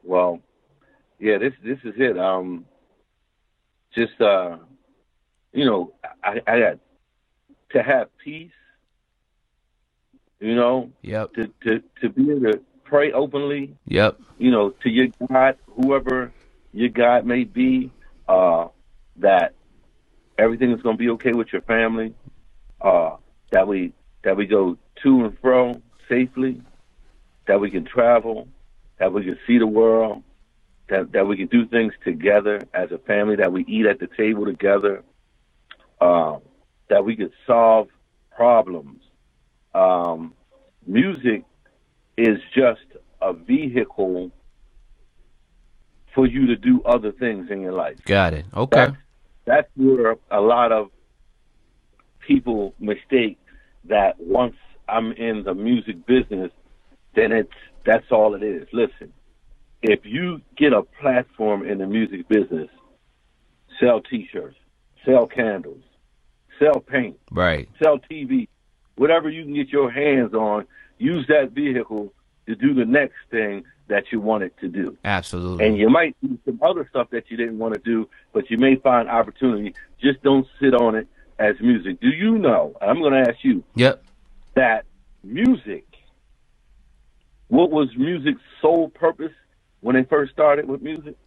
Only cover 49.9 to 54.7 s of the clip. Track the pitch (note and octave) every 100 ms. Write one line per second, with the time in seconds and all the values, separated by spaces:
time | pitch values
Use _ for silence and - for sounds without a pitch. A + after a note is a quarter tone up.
49.9 | B2+ A2+ A2+ _ G2+ G#2 A#2+ A#2+ A2 G2+
50.9 | _ _ _ _ _ _ _ _ _ _
51.9 | _ _ _ - C#3 B2 A2 G2 - G#2
52.9 | G#2 _ C3 A2 - _ - _ _ -
53.9 | G#2+ G2 - E2+ G2 B2 - -